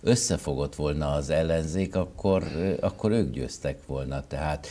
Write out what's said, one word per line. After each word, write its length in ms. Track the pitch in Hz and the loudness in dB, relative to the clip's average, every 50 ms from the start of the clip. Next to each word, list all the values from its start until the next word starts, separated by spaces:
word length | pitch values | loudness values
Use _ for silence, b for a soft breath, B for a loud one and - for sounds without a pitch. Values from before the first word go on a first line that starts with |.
összefogott 720 | - - 123 - - - 85 - - 76 69 65 73 71 - | 2 2 4 4 4 0 0 0 0 -2 -2 -2 -2 -4 -2
volna 360 | - 76 73 73 76 73 71 | -2 0 0 0 0 0 0
az 180 | 73 73 67 71 | 0 0 0 2
ellenzék, 640 | 78 80 80 80 80 82 80 78 85 95 95 90 - | 2 2 4 4 2 2 0 0 0 0 0 0 0
akkor, 480 | 92 90 - - - - 98 95 92 - - - | -2 -2 -2 -4 -2 2 4 4 4 2 0 -2
ö, 180 | 80 92 98 - - | -2 0 0 0 0
akkor 300 | - - - - - 110 | 0 -2 -2 0 0 2
ők 200 | 117 113 82 65 55 | 4 4 2 0 -2
győztek 520 | 65 62 - - - - 69 67 - - | -4 -4 -6 -6 -6 -4 -4 -4 -6 -8
volna. 380 | - 67 67 65 67 69 67 - | -6 -6 -4 -4 -4 -4 -6 -6
Tehát 400 | - 67 69 73 76 76 76 - | -6 -4 -4 -2 -2 -2 -4 -6